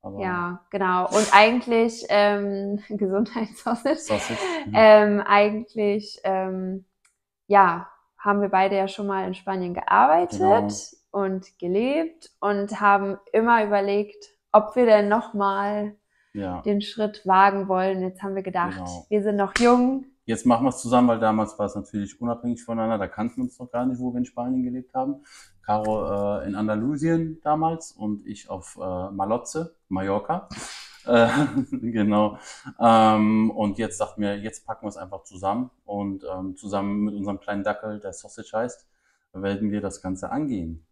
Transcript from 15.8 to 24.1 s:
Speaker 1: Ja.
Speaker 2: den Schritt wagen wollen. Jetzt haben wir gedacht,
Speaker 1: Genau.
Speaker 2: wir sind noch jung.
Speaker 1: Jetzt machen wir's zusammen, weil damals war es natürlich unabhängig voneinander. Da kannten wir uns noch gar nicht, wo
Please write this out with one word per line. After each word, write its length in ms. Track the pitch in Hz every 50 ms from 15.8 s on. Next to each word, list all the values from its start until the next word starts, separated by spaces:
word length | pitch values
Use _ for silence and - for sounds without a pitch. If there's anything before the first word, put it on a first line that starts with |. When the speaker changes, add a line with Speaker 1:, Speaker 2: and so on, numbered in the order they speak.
| 208 208 208 _ _ _ _ _ _ _ _
Speaker 1:
Ja. 280 | 208 196 185 180 180 -
Speaker 2:
den 160 | 208 208 202
Schritt 440 | 202 - - - 214 208 208 - _
wagen 420 | 185 190 190 196 202 196 196 196
wollen. 340 | 196 190 185 185 190 190 190
Jetzt 200 | 185 185 185 185 -
haben 120 | 196 196
wir 80 | 196 190
gedacht, 380 | 190 180 185 175 175 180 190
Speaker 1:
Genau. 240 | 180 180 175 170 - _
Speaker 2:
wir 140 | 208 208 196
sind 120 | 214 208
noch 160 | 202 196 196 - -
jung. 460 | 240 240 247 247 247 254 269 269 - - _ _ _
Speaker 1:
Jetzt 200 | - 226 214 -
machen 200 | - - - 254
wir's 160 | 135 - -
zusammen, 260 | - 120 123 123 123
weil 120 | 120 117 107
damals 380 | 110 107 107 110 107 101 -
war 80 | - 104
es 100 | 98 -
natürlich 460 | 107 101 - - 104 101 101 - _
unabhängig 420 | 120 120 117 117 - 120 120 117 -
voneinander. 360 | - 117 113 110 113 113 104
Da 80 | 98
kannten 300 | 92 - - 110 120 -
wir 60 | - 127
uns 140 | 123 - _
noch 120 | 127 -
gar 140 | - 120 123
nicht, 140 | 131 127 120
wo 140 | 127 123